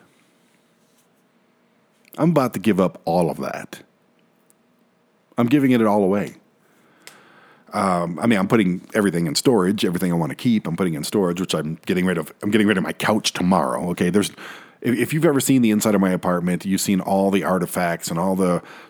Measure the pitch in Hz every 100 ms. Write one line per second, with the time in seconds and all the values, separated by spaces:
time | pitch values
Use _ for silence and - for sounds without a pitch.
0 | _ _ _ _ _ _ _ _ _ _
1 | _ _ _ _ _ _ _ _ _ _
2 | _ - - 151 123 104 107 92 90 -
3 | - 87 85 - 69 - - - - _
4 | _ _ _ _ _ _ _ _ _ _
5 | _ _ _ - 120 147 135 123 110 104
6 | 92 101 71 - _ _ _ _ _ _
7 | - - _ - - _ - 104 98 90
8 | 85 80 117 104 95 120 90 90 - 110
9 | 101 85 82 - 139 113 90 107 101 87
10 | 90 85 76 67 123 107 - 85 95 76
11 | 76 107 90 87 90 80 76 80 - 92
12 | 92 85 78 - 104 107 104 95 78 -
13 | - 107 - - 90 92 67 62 90 85
14 | 90 98 95 - - - - - 117 127
15 | - 156 160 139 - 135 113 107 110 101
16 | 95 90 92 90 87 87 98 95 - 95
17 | - 98 98 98 - 92 87 95 87 85
18 | - 85 95 95 92 87 - -